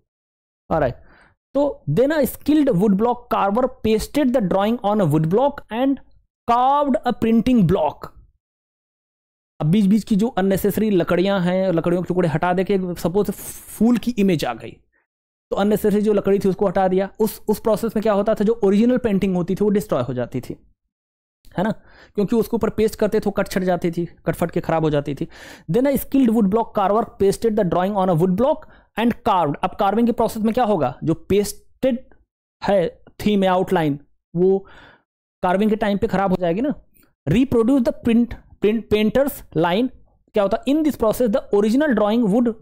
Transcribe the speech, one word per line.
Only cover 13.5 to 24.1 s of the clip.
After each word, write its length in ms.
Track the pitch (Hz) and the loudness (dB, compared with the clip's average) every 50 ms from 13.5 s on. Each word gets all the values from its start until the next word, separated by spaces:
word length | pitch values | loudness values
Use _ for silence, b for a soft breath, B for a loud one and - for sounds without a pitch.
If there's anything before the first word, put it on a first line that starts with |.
| - - - - - - | -16 -18 -18 -10 -2 0
फूल 180 | 214 233 247 | 2 2 2
की 140 | 208 - - | 0 -2 -4
इमेज 340 | - 208 196 190 175 143 147 | -2 0 2 2 2 0 -2
आ 80 | 123 117 | -4 -8
गई, 180 | 113 117 110 - - _ _ _ _ _ _ _ _ _ _ _ _ _ - | -8 -12 -16 -18 -18 _ _ _ _ _ _ _ _ _ _ _ _ _ -6
तो 60 | - | -2
अननेसेसरी 460 | - 202 208 208 - - 214 190 208 | 0 0 2 2 2 2 2 2 2
जो 120 | 202 220 214 | 2 2 0
लकड़ी 260 | 196 - 196 196 196 | 0 2 0 0 2
थी 100 | - 196 | 2 0
उसको 180 | 180 - 208 | 0 0 0
हटा 200 | 190 170 196 190 | 0 0 2 0
दिया। 220 | 190 185 185 196 190 - - | 2 2 0 -2 -2 -2 -2
उस, 220 | 220 214 - - - | -2 -2 -4 -4 -4
उस 120 | - 214 - | -4 -4 -2
प्रोसेस 360 | - 226 214 - - 220 - | 0 -2 0 0 -2 -4 -4
में 80 | 220 202 | -2 0
क्या 100 | 220 202 | 0 0
होता 220 | 196 208 220 214 | 0 2 0 0
था? 80 | - 214 | 0 0
जो 160 | 214 226 - - | 0 0 2 2
ओरिजिनल 340 | 190 202 202 233 240 254 | 2 4 4 4 2 2
पेंटिंग 380 | 247 - 226 196 185 208 196 185 | 0 0 0 0 0 0 0 -2
होती 200 | 180 175 175 190 | -2 -2 -2 -2
थी 80 | - 202 | -2 0
वो 60 | 214 | 0
डिस्ट्रॉय 340 | 196 208 208 - 175 139 120 | 0 0 -2 -2 -2 -4 -2
हो 100 | 123 127 | -4 -4
जाती 280 | 123 120 117 - 127 | -6 -6 -6 -6 -8
थी, 240 | - - - - _ _ _ _ _ _ _ _ _ _ _ _ _ _ _ _ - - - | -8 -10 -14 -16 _ _ _ _ _ _ _ _ _ _ _ _ _ _ _ _ -20 -12 -6
है 60 | - 185 | -4 -4
ना? 80 | 226 - - b b b b b b b | -4 -4 -8 b b b b b b b
क्योंकि 200 | 202 202 - 240 | -4 -2 0 0
उसके 200 | 226 208 - - | 0 -2 -2 -2
ऊपर 140 | 226 - 208 | -4 -2 -2
पेस्ट 260 | - - 214 214 - | -2 0 -2 -2 0
करते 240 | - 214 196 - 214 | -2 -2 0 0 -2
थे, 40 | - | -2
वो 60 | 208 | -2
कट 160 | - - 190 | -2 -4 -4
छट 140 | - - 196 | -4 -2 -4
जाती 300 | 185 180 180 170 - 175 | -2 -2 -2 -2 -2 -4
थी, 140 | 170 175 175 | -4 -4 -6
कट 300 | - | -8